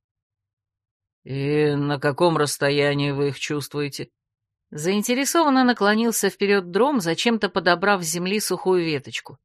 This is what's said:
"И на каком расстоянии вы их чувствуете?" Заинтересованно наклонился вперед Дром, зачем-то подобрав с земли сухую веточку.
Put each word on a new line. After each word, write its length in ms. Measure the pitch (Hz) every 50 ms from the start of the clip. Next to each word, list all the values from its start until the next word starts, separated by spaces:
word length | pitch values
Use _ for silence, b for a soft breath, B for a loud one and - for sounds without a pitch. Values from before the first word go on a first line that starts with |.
| _ _ _ _ _ _ _ _ _ _ _ _ _ _ _ _ _ _ _ _ _ _ _ _ -
"И 500 | - 131 139 139 143 147 151 151 147 147
на 240 | 143 143 143 147 139
каком 380 | 143 147 139 - 180 175 160 151
расстоянии 760 | 147 139 - - 147 139 143 143 143 143 143 143 143 143
вы 180 | 139 139 143 143
их 100 | 127 -
чувствуете?" 720 | - - 151 147 135 - - 147 147 143 139 - 143 - _ _ _ _ _ _ _ _ _ _ _ _ -
Заинтересованно 880 | 151 151 175 196 208 202 - 247 262 277 262 - 339 330 294 262 262 262
наклонился 680 | 247 247 - 202 202 214 220 233 233 220 - - 196
вперед 400 | - - 202 196 202 202 180 175
Дром, 280 | 175 196 240 285 302 240
зачем-то 480 | 160 170 165 - - 240 233 214 208 190
подобрав 540 | - 190 165 180 175 170 190 202 202 190
с 60 | 175 156
земли 320 | 160 175 175 185 202 214
сухую 440 | - - 185 170 - 185 185 180 170
веточку. 540 | 160 151 135 131 - - - - - 139 -